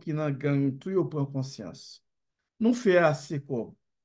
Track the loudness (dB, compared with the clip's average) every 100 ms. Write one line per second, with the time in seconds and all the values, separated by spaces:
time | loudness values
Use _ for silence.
0 | -4 -2 -2 -2 0 2 0 -2 -2 -2
1 | 0 -2 -4 -4 -6 -8 -14 -14 -18 -20
2 | _ _ _ _ _ 0 0 2 4 6
3 | 6 2 -4 -8 -4 -6 -6 -12 _ _